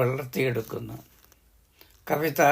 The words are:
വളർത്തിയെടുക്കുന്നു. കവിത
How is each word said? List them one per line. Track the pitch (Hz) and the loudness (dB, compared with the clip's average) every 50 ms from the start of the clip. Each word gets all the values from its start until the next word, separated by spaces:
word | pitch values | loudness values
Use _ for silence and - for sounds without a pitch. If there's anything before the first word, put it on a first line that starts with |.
വളർത്തിയെടുക്കുന്നു. | 127 120 135 135 147 127 - - 131 131 117 117 110 - - - 120 110 113 120 - - _ _ _ _ - _ _ _ _ _ _ _ _ _ - - _ _ _ - | 2 0 0 -2 -6 -6 -4 -2 0 0 0 -2 -4 -6 -10 -10 -10 -10 -14 -16 -18 -20 _ _ _ _ -20 _ _ _ _ _ _ _ _ _ -20 -20 _ _ _ -2
കവിത | 151 147 156 156 147 - 160 143 | -2 0 0 -2 2 4 6 6